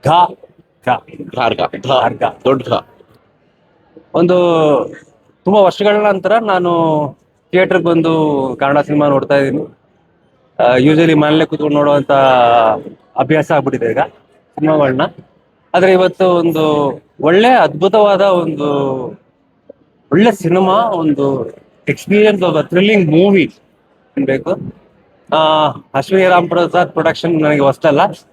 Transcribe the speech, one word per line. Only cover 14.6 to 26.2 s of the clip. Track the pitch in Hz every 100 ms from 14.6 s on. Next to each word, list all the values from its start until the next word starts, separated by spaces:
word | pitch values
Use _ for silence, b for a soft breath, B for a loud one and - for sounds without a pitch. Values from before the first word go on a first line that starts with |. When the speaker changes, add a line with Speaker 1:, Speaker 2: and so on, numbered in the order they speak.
| 156 156 143 131 170 - _ _ _ _ _
Speaker 1:
ಆದ್ರೆ | 180 185
ಇವತ್ತು | 185 185 180 185
ಒಂದು | 175 170 160 156 147 143 120 _ _
ಒಳ್ಳೆ | 147 185 233
ಅದ್ಭುತವಾದ | 247 156 147 190 214 208 190
ಒಂದು | 196 180 165 147 147 143 135 131 120 - _ _ _ _ _ - _ _ _
ಒಳ್ಳೆ | 156 226
ಸಿನಿಮಾ, | 196 165 180 190 196
ಒಂದು | 233 185 160 139 139 131 113 - _ _ -
experience | 139 - 202 214 202
of | 180
a | 160 139
thrilling | 175 202 214 170
movie | 156 196 196 123 - _ _ _ _ _ -
ಅನ್ಬೇಕು. | 131 135 160 190 - - _ _ _ _ _ 156
ಆ, | 156 156 151 127 _
ಅಶ್ವಿನಿ | 139 - 190